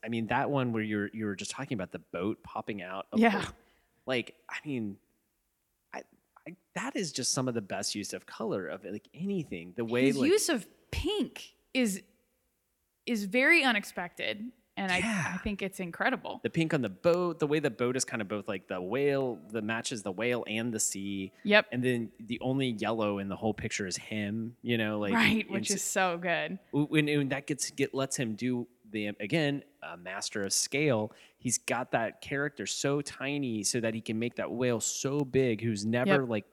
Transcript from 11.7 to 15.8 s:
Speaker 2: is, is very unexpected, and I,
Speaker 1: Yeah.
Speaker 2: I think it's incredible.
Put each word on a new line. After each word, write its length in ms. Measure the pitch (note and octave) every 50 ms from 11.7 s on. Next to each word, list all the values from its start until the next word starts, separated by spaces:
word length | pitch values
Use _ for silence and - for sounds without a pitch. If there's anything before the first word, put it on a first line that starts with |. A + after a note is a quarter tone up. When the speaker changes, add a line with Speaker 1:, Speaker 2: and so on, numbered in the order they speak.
| _
Speaker 2:
is, 300 | C4 B3 G#3+ F#3+ G3 - _ _ _ _ _ _ _ _ _ _ _ _ _ _ _ _ _ _ _ _ -
is 180 | A#3+ G#3+ G3+
very 380 | F#3+ F#3+ B3 C4+ D4+ E4+ E4+ C4+
unexpected, 880 | C4 A3+ G#3 F#3+ - - - F3+ F3 - - - - G#3+ G3+ G#3+ B3+ - _ _ _ _ -
and 140 | G3 F#3
I, 80 | F3+ F#3
Speaker 1:
Yeah. 320 | F#3 A3+ A3 F#3+ D3 F#3 F3+
Speaker 2:
I 20 | F#3
think 240 | - A3 G3+ F#3+
it's 180 | G3+ F#3 F#3+
incredible. 600 | -